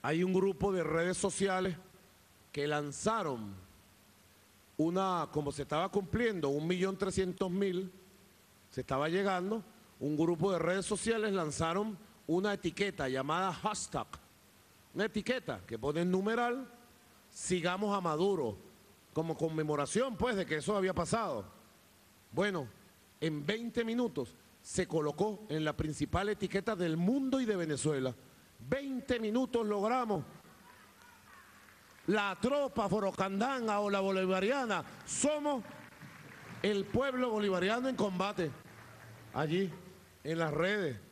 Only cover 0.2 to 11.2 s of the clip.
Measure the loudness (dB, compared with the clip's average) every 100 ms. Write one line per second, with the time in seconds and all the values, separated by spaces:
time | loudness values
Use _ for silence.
0.2 | 4 4 2 2 0 2 2 2 2 0
1.2 | -2 0 2 2 0 -4 -12 -20 -20 -20
2.2 | -20 -20 -10 -2 0 0 -2 -2 0 2
3.2 | 0 -4 -6 -12 -18 -20 -20 -20 -20 -20
4.2 | -20 -20 -20 -20 -14 -2 0 2 2 0
5.2 | 0 -2 -4 -6 -2 0 0 -2 -2 0
6.2 | 0 2 0 0 0 2 0 0 0 0
7.2 | 0 0 0 2 2 0 -4 -10 -20 -20
8.2 | -20 -20 -20 -20 -10 -8 -2 0 2 2
9.2 | 2 2 0 -4 -6 -20 -20 -6 -2 2
10.2 | 2 4 2 2 2 0 0 -2 0 2